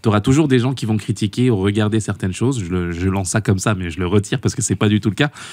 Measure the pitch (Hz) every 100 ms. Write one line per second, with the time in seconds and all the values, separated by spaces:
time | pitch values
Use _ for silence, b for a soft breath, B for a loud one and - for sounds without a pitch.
0 | 113 104 135 139 151 127 123 127 104 107
1 | - 104 101 - 127 101 98 104 107 110
2 | 101 95 95 87 120 127 85 90 87 85
3 | 95 98 92 113 107 95 117 95 87 80
4 | 87 104 98 131 - - - 98 104 104
5 | 110 92 147 B B